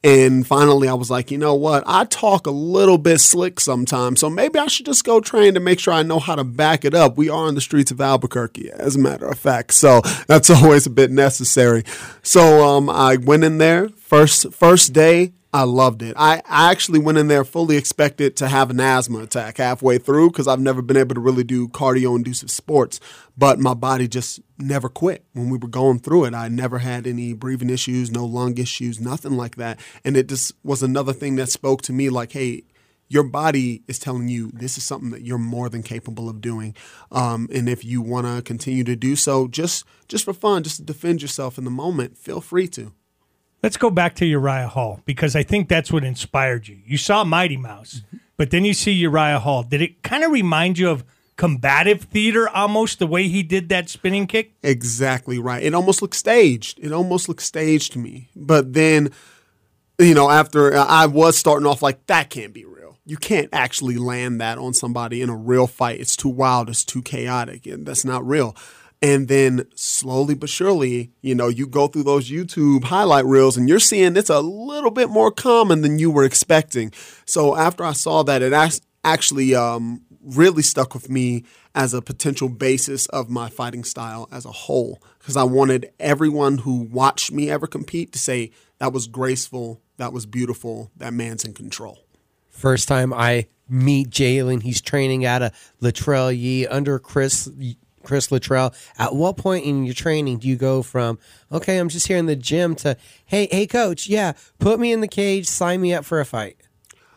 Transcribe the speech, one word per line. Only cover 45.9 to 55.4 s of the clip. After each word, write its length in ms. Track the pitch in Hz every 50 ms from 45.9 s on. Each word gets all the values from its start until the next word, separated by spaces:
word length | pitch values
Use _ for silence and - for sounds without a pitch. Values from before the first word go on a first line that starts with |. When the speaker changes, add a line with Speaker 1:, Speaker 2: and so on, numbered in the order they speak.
Speaker 2:
what 100 | 165 160
inspired 640 | 135 131 127 - - - - 139 135 131 123 117 107
you. 120 | 104 101 98 101
You 120 | 113 143
saw 260 | 139 - - 202 214
Mighty 340 | 208 170 160 175 180 170 139
Mouse, 440 | 131 127 113 104 101 107 - - 127 104
Speaker 1:
Mm-hmm. 120 | _ - 226 _ _ _
Speaker 2:
but 140 | - 156 123
then 140 | - 175 190
you 100 | 208 202
see 160 | - - 208
Uriah 480 | 202 180 170 165 147 156 151 151 147 135
Hall. 240 | 104 143 139 127
Did 180 | 117 120 143 143
it 220 | 165 165 - _
kinda 260 | - - 233 285 320 330
remind 500 | 302 254 196 175 160 156 170 180 185 170
you 80 | 185 180
of 160 | 160 131 123 _ _ _ _ _ _
combative 680 | - - 175 147 123 117 139 139 143 170 202 208 180
theater 460 | - _ - 208 214 226 208 226 226 214
almost, 500 | - 185 202 202 208 214 226 214 - _
the 80 | 185
way 220 | 160 160 175 196 190
he 160 | 170 196 185
did 240 | 156 180 190 175 165
that 200 | 196 180 175 170
spinning 380 | - - - 185 190 202 196
kick? 280 | 180 - 220 220 _ _ _ -
Speaker 1:
Exactly 760 | 143 135 120 117 120 113 117 135 135 131 123 127 - 127
right. 240 | 120